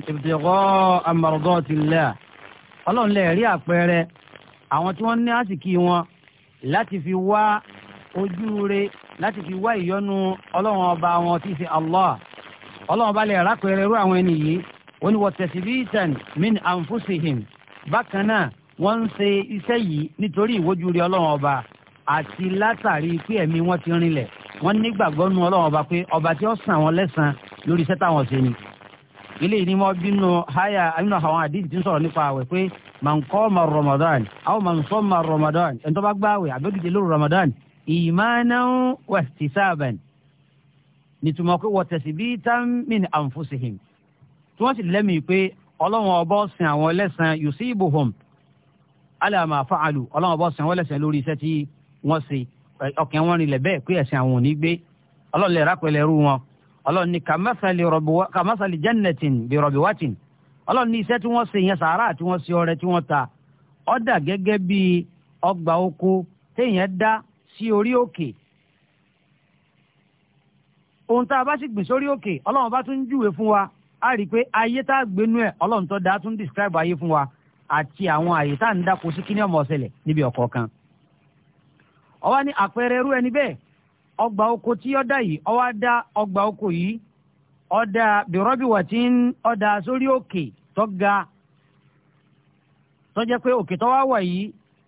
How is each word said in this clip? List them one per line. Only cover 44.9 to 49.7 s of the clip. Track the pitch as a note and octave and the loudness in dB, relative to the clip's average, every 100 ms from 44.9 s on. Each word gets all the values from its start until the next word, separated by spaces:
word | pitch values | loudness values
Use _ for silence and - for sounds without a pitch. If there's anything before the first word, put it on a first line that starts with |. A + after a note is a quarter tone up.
| F#3+ G#3 E3 | 0 2 0
pé | C#3+ F#3 F#3+ - _ - | 0 0 0 -4 _ -4
Ọlọ́run | E3+ A3+ G3+ | 0 0 2
ọba | F3 E3+ G3+ | 2 2 0
ó | G3+ | 0
sin | - E3 | -2 0
àwọn | D3 D#3 | 2 2
lẹ́san, | F3 G3 - E3 D#3 | 2 -2 0 0 0
"يثيبهم | D3 C#3+ B3 A3+ F#3 D3 B2+ G2+ _ _ _ _ _ _ _ _ _ _ | -2 -4 -4 -2 0 2 0 -2 _ _ _ _ _ _ _ _ _ _
على | F#3 G3+ E3 | -2 0 0
ما | D3 | -2
فعلوا." | C3 | -2